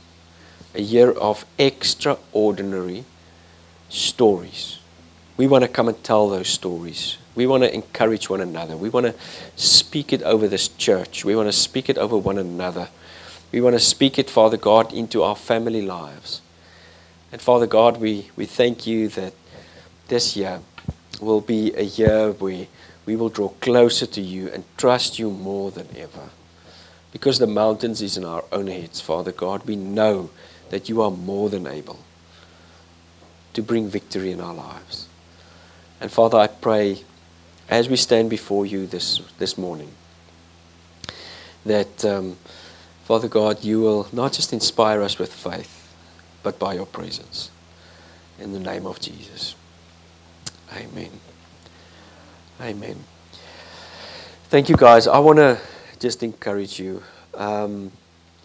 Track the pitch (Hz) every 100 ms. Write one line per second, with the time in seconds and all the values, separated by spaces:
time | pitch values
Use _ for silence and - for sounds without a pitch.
0 | - - _ - - - - - 104 117
1 | 123 - 104 104 - - 139 - - -
2 | 151 135 - 107 107 95 98 95 90 92
3 | 131 - - - - - - _ - -
4 | - - 113 95 90 - - - - -
5 | - - - - 131 135 120 - 117 110
6 | - 110 104 95 92 - 92 87 85 -
7 | - - - - 127 135 127 110 - -
8 | 113 107 - 95 90 80 82 80 101 123
9 | 120 110 - - - - - - - 156
10 | 147 - 76 110 107 98 - - - 95
11 | - - - 110 104 101 - 131 131 127
12 | 107 113 98 98 92 87 90 90 87 -
13 | - - - - - 120 123 120 - -
14 | 135 135 131 - 110 110 104 110 113 -
15 | 113 117 92 104 - 113 113 113 98 90
16 | 76 71 - - - - - - - -
17 | - _ _ 123 - 123 117 110 117 113
18 | 110 104 101 - 107 - 123 117 - 113
19 | 110 98 95 - - - - - - -
20 | - 120 - 101 95 90 85 - - -
21 | _ - 107 107 104 110 107 - 104 101
22 | 110 110 107 95 95 92 92 - - -
23 | - 110 113 107 98 - - 123 120 117
24 | 127 - 95 95 92 - 90 - 127 123
25 | - - 110 95 95 98 98 - - -
26 | 80 - 71 - - - - - - -
27 | _ - 139 127 117 104 110 107 120 107
28 | 101 95 90 82 - 98 98 92 82 -
29 | - 82 90 90 90 98 107 104 95 101
30 | 107 98 85 - - - - 98 - 113
31 | 107 90 90 98 104 101 80 73 71 -
32 | - _ _ - - - - - - -
33 | _ _ - _ _ - 110 117 107 98
34 | - 95 95 90 85 82 78 80 85 -
35 | - - - - - - - - - -
36 | 110 - 113 113 107 - 120 107 101 95
37 | - - - - - - - 113 120 127
38 | - 113 113 107 - 101 101 98 95 90
39 | - - - - 92 - 92 80 73 -
40 | - - - - - _ _ - - -
41 | - - - - - - 107 107 98 -
42 | 107 98 92 87 - - - - - -
43 | - 113 113 113 107 104 107 110 110 107
44 | 101 120 135 - - 117 110 - 110 107
45 | 101 - 90 - - 90 - - - -
46 | - - - - 104 98 95 90 95 -
47 | 85 - - - - - - - - -
48 | - - - - 104 98 95 95 95 -
49 | - - 87 - - - 85 - 85 -
50 | - - 82 - - - - - 113 -
51 | 85 - - - - - - - - -
52 | - - - - - - 123 104 110 98
53 | - - - - - - - - - -
54 | - - - - - 147 139 101 123 117
55 | 113 135 151 151 143 117 - - - -
56 | 123 - 117 107 110 101 98 - 95 92
57 | - - - - 104 104 104 101 98 -
58 | _ _ _ _